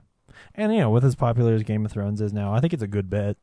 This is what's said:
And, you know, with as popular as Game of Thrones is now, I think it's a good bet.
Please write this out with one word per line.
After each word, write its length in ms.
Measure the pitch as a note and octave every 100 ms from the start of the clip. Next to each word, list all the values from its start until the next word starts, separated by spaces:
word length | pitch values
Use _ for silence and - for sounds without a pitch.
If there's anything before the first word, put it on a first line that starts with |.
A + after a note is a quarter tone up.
| _ _ _ - - -
And, 180 | G#3+
you 60 | A3
know, 100 | A#2+
with 160 | A2+ C3+
as 100 | B2+
popular 380 | B2 A#2 A#2
as 100 | A2
Game 220 | G#2+ G#2+ G#2+
of 60 |
Thrones 280 | G#2+ G2+ G#2
is 140 | G#2
now, 200 | G#2 G2+
I 60 | A2
think 140 | D#3+
it's 100 | D#3
a 40 | G#2
good 220 | G2+ F#2+
bet. 280 | G2+ G2+ G#2+